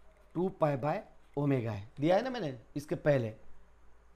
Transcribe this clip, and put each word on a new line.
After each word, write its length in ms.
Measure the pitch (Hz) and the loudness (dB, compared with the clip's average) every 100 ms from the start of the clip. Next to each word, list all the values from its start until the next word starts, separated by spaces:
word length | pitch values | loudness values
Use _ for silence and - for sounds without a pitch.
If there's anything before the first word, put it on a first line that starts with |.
| - - - 156 | -20 -20 -10 -2
टू 160 | 185 - | -2 2
pi 80 | 156 139 | 2 2
by 140 | 147 185 - - - - | -2 -2 -6 -20 -10 -2
omega 340 | 143 135 113 | 2 2 0
है, 160 | 101 104 - | -6 -8 -2
दिया 160 | 151 190 | 2 2
है 80 | |
ना 60 | 262 | 2
मैंने 280 | 247 156 123 - 147 | -4 -6 -8 -10 -10
इसके 200 | - 165 | -6 0
पहले। 360 | 151 139 110 110 - - - - - - - | 4 4 2 -6 -14 -14 -16 -20 -20 -20 -20